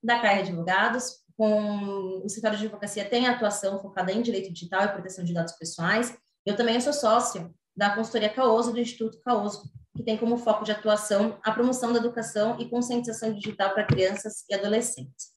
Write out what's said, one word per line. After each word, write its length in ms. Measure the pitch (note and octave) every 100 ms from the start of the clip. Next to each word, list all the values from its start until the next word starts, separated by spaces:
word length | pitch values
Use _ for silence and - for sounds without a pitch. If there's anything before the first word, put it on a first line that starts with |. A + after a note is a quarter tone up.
da 160 | A3+ A#3+
Caia 200 | A3 G3
Advogados, 800 | F3 E3+ E3+ F#3+ A3+ A#3+ - - _ -
com 800 | G#3+ G#3+ G#3 G#3 G3+ G3 F#3 F#3
o 40 | G#3
escritório 320 | A3 G#3+ G#3
de 80 | G#3+
advocacia 400 | G#3 G3+ - G3+
tem 220 | A#3+ B3+
atuação 520 | A#3+ G#3+ G3+ G3 G3
focada 320 | - - F3+
em 120 | G3+
direito 280 | A#3+ G3 F#3
digital 320 | E3+ E3+ F#3+
e 40 | G3+
proteção 360 | G3 F3+ -
de 80 | F3
dados 220 | E3+ E3+
pessoais. 640 | - D#3+ - E3+ G#3+ A#3+ - _ _
Eu 120 | - G3
também 260 | A#3 A#3
sou 100 | D4
sócia 600 | C#4+ A3+ A3+ - - E3+ - _ -
da 140 | G3+
consultoria 380 | G#3 A3 A3+ G#3+
Caoso, 440 | B3+ C4 A3 A#3
do 60 | A#3
Instituto 420 | A#3+ - A3+ -
Caoso, 400 | B3 A3+ G3+ G3+ - - - -
que 80 |
tem 140 | A3+ A3
como 200 | A3+ A#3+
foco 280 | A3+ G#3+ G#3+
de 60 |
atuação 680 | G#3 G#3+ G#3 - G3+ A3 -
a 80 | G#3+
promoção 420 | A3 B3 B3 A#3
da 60 | A#3+
educação 600 | A#3 A#3 G#3+ G#3 G#3+ A#3+
e 80 | A#3
conscientização 640 | A#3+ A#3+ A#3+ A#3+ A3 A3
digital 440 | G#3 G3+ - G3 G#3
pra 100 | G#3
crianças 580 | - F#3 G#3 A3 - -
e 60 | G3
adolescentes. 720 | G3+ G#3+ A#3+ - B2+ _ -